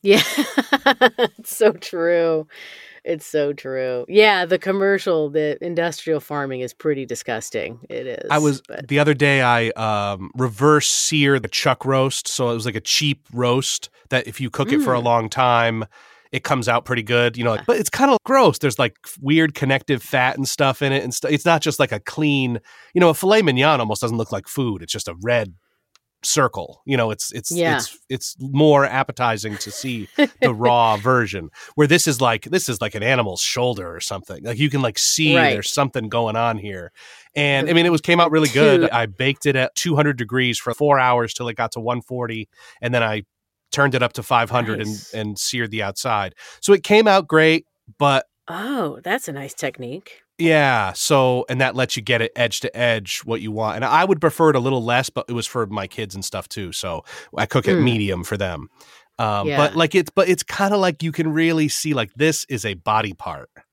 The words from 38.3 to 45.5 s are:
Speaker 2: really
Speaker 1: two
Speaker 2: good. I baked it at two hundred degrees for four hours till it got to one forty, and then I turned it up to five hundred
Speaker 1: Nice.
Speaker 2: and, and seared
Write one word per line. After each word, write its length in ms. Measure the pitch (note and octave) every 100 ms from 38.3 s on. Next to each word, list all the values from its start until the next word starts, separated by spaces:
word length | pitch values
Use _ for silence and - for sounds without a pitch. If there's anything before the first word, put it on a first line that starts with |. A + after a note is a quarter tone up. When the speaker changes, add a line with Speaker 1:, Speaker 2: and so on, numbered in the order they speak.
Speaker 2:
really 160 | D#3 D3+
Speaker 1:
two 40 |
Speaker 2:
good. 360 | C3 D3+ - -
I 160 | A#2+ A2+
baked 380 | F#2+ C3 C3+ D3
it 80 | C3+
at 180 | C3 -
two 200 | F3 D3
hundred 220 | D3 B2+
degrees 420 | G#2+ B2+ B2+ A2+
for 140 | - A#2
four 240 | D3 C#3
hours 340 | B2+ B2 A#2
till 140 | - A#2+
it 80 | A2+
got 160 | A2+
to 60 | A#2+
one 220 | A2+ B2
forty, 460 | - B2+ A#2+ A2+ G#2 _ - -
and 120 | A#2+
then 80 | B2
I 200 | A2+ G#2+ G#2 _ _ _ _
turned 240 | - C#3 B2+
it 80 |
up 100 | A#2+
to 100 | -
five 260 | - B2 A#2
hundred 300 | B2 A2+ G#2+
Speaker 1:
Nice. 340 | G#2+ G#2 -
Speaker 2:
and, 160 | A2 G#2+
and 100 | G2+
seared 320 | -